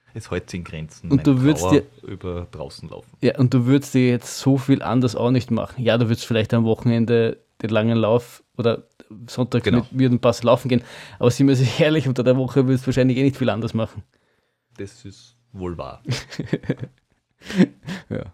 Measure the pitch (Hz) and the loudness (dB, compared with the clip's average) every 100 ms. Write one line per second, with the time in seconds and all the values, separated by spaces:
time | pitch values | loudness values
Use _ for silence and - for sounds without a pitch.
0 | _ 113 - 90 - 90 82 80 80 - | _ -16 -8 -8 -8 -10 -12 -12 -14 -14
1 | 85 135 143 131 135 151 92 143 - _ | -2 0 2 2 2 0 2 0 0 _
2 | - 98 92 87 87 78 71 - 80 - | -18 -12 -10 -10 -10 -12 -16 -14 -18 -18
3 | - _ 123 - 123 131 120 139 139 131 | -20 _ -2 2 2 2 2 2 2 0
4 | 127 120 - - 135 135 127 135 - 120 | 2 0 -4 -4 0 0 2 0 0 0
5 | 127 - 120 127 - 113 - - 113 117 | 0 0 0 0 0 -4 -4 -4 0 2
6 | 113 113 - 110 107 117 113 110 123 117 | 2 -2 -2 -2 0 2 2 0 0 0
7 | 113 117 117 - _ - 107 110 110 113 | 2 2 2 -2 _ -10 -2 0 2 2
8 | 107 120 - - _ - 117 110 - _ | 2 0 -2 -12 _ -4 -2 -2 -6 _
9 | - 107 120 - 123 123 135 120 113 131 | -20 -20 -12 -6 -2 -2 2 0 0 0
10 | 131 123 120 110 120 123 120 120 - - | 2 4 2 2 4 2 2 -2 -2 -10
11 | - - 120 127 139 131 127 - 156 156 | -20 0 0 4 4 4 2 2 2 2
12 | 131 127 123 127 127 139 131 131 131 127 | 0 0 2 2 2 0 2 0 0 0
13 | 127 123 139 135 117 101 117 113 110 - | 2 2 0 0 -2 -2 -4 -4 -4 -8
14 | - _ _ _ _ _ _ - 98 - | -18 _ _ _ _ _ _ -16 -16 -16
15 | 101 95 _ _ _ 98 90 82 65 - | -20 -20 _ _ _ -12 -10 -8 -12 -12
16 | - 123 - - 156 - - - - _ | -10 -10 -10 -12 -8 -6 -6 -8 -10 _
17 | _ _ _ _ - 196 - - - 185 | _ _ _ _ -4 2 2 0 -16 -14
18 | - 113 92 | -10 -10 -10